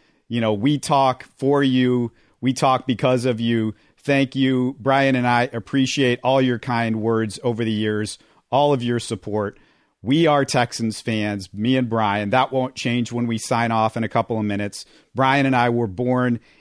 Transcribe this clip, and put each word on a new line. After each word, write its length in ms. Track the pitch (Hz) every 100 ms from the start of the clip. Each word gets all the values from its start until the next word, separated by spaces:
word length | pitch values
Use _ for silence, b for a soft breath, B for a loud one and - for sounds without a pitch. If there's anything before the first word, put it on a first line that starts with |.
| b b _
You 140 | 117
know, 100 | 110
we 260 | 104 127 147
talk 460 | - 143 135 127 - _
for 240 | 135 143
you. 500 | 139 127 127 123 120 b b b
We 120 | 123
talk 340 | 127 139 127 -
because 380 | 113 127 127 127
of 140 | 113
you. 360 | 117 117 110 - b _
Thank 360 | - 139 131 135
you. 400 | 131 127 127 135
Brian 360 | 117 135 139 131
and 120 | 123
I 160 | 120 120
appreciate 680 | 117 - 139 131 - 127 120
all 180 | 127 135
your 160 | 131 117
kind 420 | - 120 117 110
words 400 | 110 113 110 -
over 200 | 123 113
the 80 | 113
years, 460 | 107 107 107 107 - b b _
all 240 | 127 147
of 80 | 139
your 180 | 120 120
support. 600 | - 110 - 107 104 - b b b b
We 240 | 98 151 160
are 180 | 147
Texans 560 | 135 131 117 - 113 104
fans, 520 | - 110 104 104 95
me 240 | 98 113 131
and 100 | 123
Brian. 440 | 113 107 101 104
That 200 | 127 135
won't 220 | 131 127
change 380 | - 123 120 117
when 160 | 120 117
we 100 | 113
sign 340 | - 120 117
off 240 | 113 110 117
in 80 |
a 60 | 110
couple 300 | 117 113 110
of 40 | 107
minutes. 400 | 101 101 - - b b
Brian 320 | - 131 139 135
and 100 | 127
I 140 | 120
were 160 | 120 113
born 540 | 92 123 127 123 117 b b